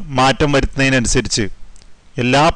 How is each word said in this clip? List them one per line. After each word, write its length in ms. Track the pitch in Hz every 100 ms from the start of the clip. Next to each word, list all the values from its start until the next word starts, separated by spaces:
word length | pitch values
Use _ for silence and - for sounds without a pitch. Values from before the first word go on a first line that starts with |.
| 170 131
മാറ്റം 320 | 131 135 147 139
വരുത്തുന്നതിനനുസരിച്ച് 880 | - - 135 131 110 131 107 - 98 - - - - - - -
എല്ലാ 200 | 123 135 160